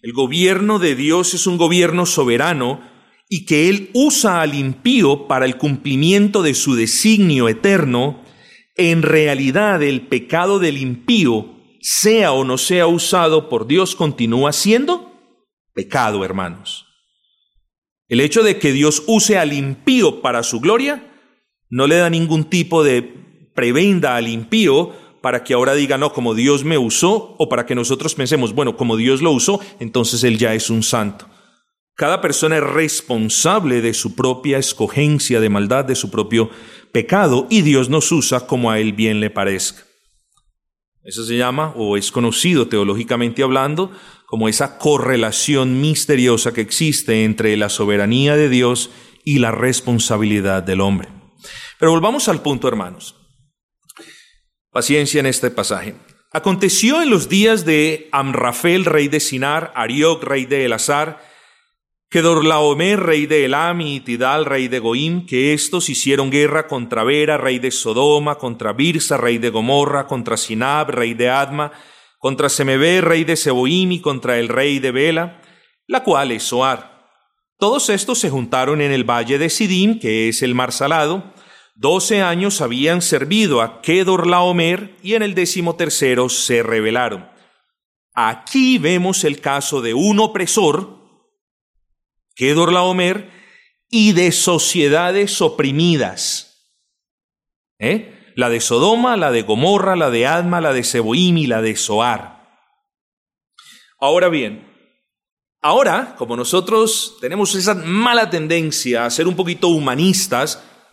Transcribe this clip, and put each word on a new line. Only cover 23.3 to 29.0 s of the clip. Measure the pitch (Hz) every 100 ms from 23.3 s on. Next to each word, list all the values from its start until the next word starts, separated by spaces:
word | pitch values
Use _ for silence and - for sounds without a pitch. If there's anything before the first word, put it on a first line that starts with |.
| _ _
prebenda | - 120 127 202 185 147 123
al | 117
impío | 113 113 220 190 135 170 - - _
para | 123 123
que | -
ahora | 123 131 143
diga, | 139 135
"No, | 147
como | - 120
Dios | 110 127 143
me | 147 160
usó", | 117 - 175 214 214 -
o | 151
para | 123 120
que | 123
nosotros | 120 127 156 -
pensemos, | 127 147 120
"Bueno, | 107 131 -
como | 123
Dios | 110